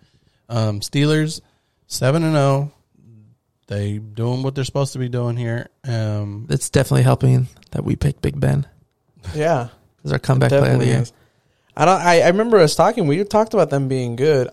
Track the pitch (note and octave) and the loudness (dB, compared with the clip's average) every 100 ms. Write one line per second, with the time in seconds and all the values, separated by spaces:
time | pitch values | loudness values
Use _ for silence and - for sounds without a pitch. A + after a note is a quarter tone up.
0 | _ _ _ _ - A#2 A2 G#2 - C#3+ | _ _ _ _ -8 -4 -2 -4 -4 -2
1 | D3 D#3 D#3 D#3+ - _ _ _ - - | 2 2 -2 -6 -16 _ _ _ -12 -4
2 | C3 D#3 D#3+ D#3 C#3 C#3 C#3+ - _ _ | 0 0 0 2 2 0 -2 -10 _ _
3 | G#2 A2+ G#2+ A#2+ _ _ - G2+ G2+ G#2 | _ -20 -20 _ _ _ -8 -4 -4 -6
4 | G#2+ G#2 A#2 B2+ C3+ C#3 C3 C#3+ C#3 C3 | -10 -6 -4 -4 -4 -6 -4 -2 -4 -4
5 | B2+ A#2+ A#2+ A#2 A#2+ A#2 - _ C3+ A#2 | -6 -4 -4 -4 -4 -6 -8 _ -6 -4
6 | A2 G#2 G#2 G#2 A2+ C#3+ - D3 C3 C3+ | -2 -4 -6 -8 -4 -4 0 0 2 2
7 | C3 C3 C3 B2+ B2+ - - - - - | 4 4 2 2 0 -8 -14 -8 -4 -2
8 | - - - C#3+ C2+ C#2 C#3 _ _ _ | -2 -2 -6 -2 0 0 -4 _ _ _
9 | _ _ - D3+ D#3 D#3 A#2+ - _ _ | _ _ -12 -4 0 0 -2 -12 _ _
10 | D3 C#3 - C3 B2+ C#3 C3 B2+ B2+ B2+ | -6 -4 0 2 4 2 2 2 2 0
11 | A#2+ - _ _ _ _ _ - D3+ F#3 | -2 -8 _ _ _ _ _ -2 2 2
12 | F3 E3+ D#3+ F#3 A3+ A3 D3+ - E3+ A#3 | 4 4 4 2 4 4 4 4 0 2
13 | D#3+ D3+ G3+ G#3+ A3 A3 D#3 C#3 C3+ C3 | 0 0 0 0 0 0 0 0 -2 -4
14 | B2 A#2 D3 C#3+ B2+ | -4 -2 0 2 0